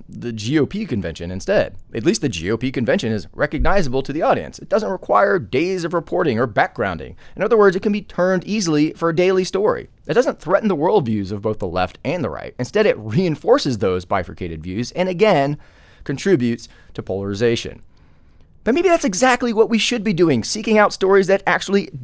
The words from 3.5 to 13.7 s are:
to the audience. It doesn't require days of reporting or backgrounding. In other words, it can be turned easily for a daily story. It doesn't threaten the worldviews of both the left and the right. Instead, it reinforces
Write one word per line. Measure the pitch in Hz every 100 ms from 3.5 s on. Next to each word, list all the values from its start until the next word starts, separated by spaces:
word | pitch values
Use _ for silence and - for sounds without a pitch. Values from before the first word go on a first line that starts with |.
| 151 147 175 147 131
to | -
the | 147
audience. | 247 147 76 -
It | -
doesn't | 208 202
require | 185 - 202 202 196
days | 104 127 175 185 165
of |
reporting | 170 151 175 165 110
or | 120
backgrounding. | 104 - - 101 80 67 - - -
In |
other | 202 220
words, | 202 185
it |
can | 214
be | 208
turned | - - 180 185
easily | - 214 170 151 151
for | - 165
a | 165
daily | 185 185 185
story. | 190 208 80 - _ -
It |
doesn't | 185 269 -
threaten | 151 190 220
the | 160
worldviews | 170 208 123 107 92
of | 104
both | 110 107
the | 92
left | 90 92 -
and | 117 175
the | 113
right. | 58 - -
Instead, | 123 208 208
it | -
reinforces | 110 117 185 143 - 277 -